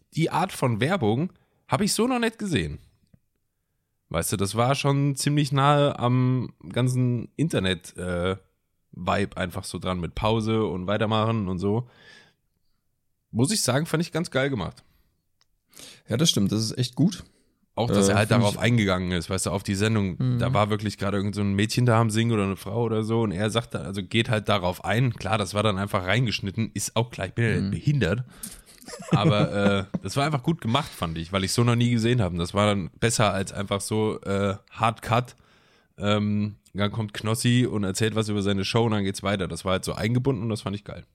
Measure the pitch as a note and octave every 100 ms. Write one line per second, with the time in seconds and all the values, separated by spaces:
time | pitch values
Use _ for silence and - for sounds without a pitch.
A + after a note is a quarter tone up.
0 | _ - C3+ C#3+ F#3 - C3 A2 C3 F#3+
1 | G#2+ A#2 F3+ - _ _ - C#3 G3+ -
2 | A#3+ B3+ A#3 A#3 G3+ C3+ D2+ C#2 - _
3 | _ _ _ _ _ _ _ _ _ _
4 | - D#2+ E2 G#2 G2 G#2+ A#2+ C#3 C#3+ C#3
5 | C#3+ C3+ - D3 C#3+ C#3+ C#3 D3 C#3+ -
6 | A#2+ B2+ B2+ B2+ G#2 - D#2+ A2 B2+ B2+
7 | B2 A#2+ - - D#3 B2+ F#2 F2+ - -
8 | F2+ F2 F2+ F#2+ _ _ _ _ _ -
9 | F2+ F#2 G2 - F#2 F#2+ - F#2 F#2+ F2+
10 | E2 - A2 A2+ A2 A2 G#2+ F#2 F2+ G#2+
11 | G#2+ A2 A2 A2+ F#2+ F#2 G2 A2 B2 -
12 | - - - _ _ _ _ _ _ _
13 | _ _ _ G#2+ C3+ G#3+ - B2+ E3 D#3
14 | E3+ D#3 E3+ C3 C#3 C3 D#2+ - _ _
15 | _ _ _ _ _ _ _ - - -
16 | - A#2 E3 - G2 G#2 A2 - B2 -
17 | D#3+ - - _ _ _ _ - A#2 G#2
18 | G2 G2 G#2+ G#2+ G#2 - A2+ A#2+ G2 F#2
19 | F#2 F2+ D#2+ F#2+ - F#2 - F#2+ G#2+ A2
20 | F#2+ F2 B2+ B2 B2 B2+ G#2 G#2+ G#2+ -
21 | G2 G2+ G2+ G2+ G2+ G2 A2 - B2 A2+
22 | A#2 G#2+ A#2 A2 G2 F#2 G2 G#2+ A#2 A2
23 | A2 A2+ A2 E2+ G#2+ G#2+ A2+ - - G2+
24 | F2+ A2 A2+ G#2+ G2+ G#2 F2+ - - G#2
25 | C3 G#2+ F#2+ F#2+ F#2+ G2+ G#2+ F#2+ G2 G#2
26 | F2+ G#2+ B2 - G2 F#2 A2+ G2 - -
27 | A#2+ - G2 - A#2 F#2 G2 F2+ - C#3+
28 | F2+ A2 B2 - - - - - - -
29 | - - D3+ G#2 G#2 G2+ G2+ G2+ F#2+ -
30 | G2 C3+ C#3+ D3+ A#2+ E3 A2+ C3 D#3 -
31 | E2+ D#2+ E2 G2 F#2+ - A#2+ A#2 A#2+ A#2+
32 | A2+ B2 F#2 F2 F2 G2 G#2 G2+ E2 -
33 | A#2 - G#2+ F#2+ F#2+ - G2+ G2+ - A2
34 | G#2+ - - G2 G2+ G2 - - A2+ A2
35 | - A2+ B2 - _ _ _ _ _ -
36 | G2+ G#2+ G#2 G#2 G#2 G#2 _ F#2 G#2 A2+
37 | G#2+ - A2 A2+ B2 A#2+ B2 G#2 G2 F#2+
38 | A2 G#2+ G#2+ G#2 G2+ G2 F#2+ A#2 A#2 G#2+
39 | G2 G2 G2 G2+ E2 E2+ F#2+ F#2 - -
40 | G#2+ B2 C3 A#2 A2+ G#2+ - G3+ - -
41 | -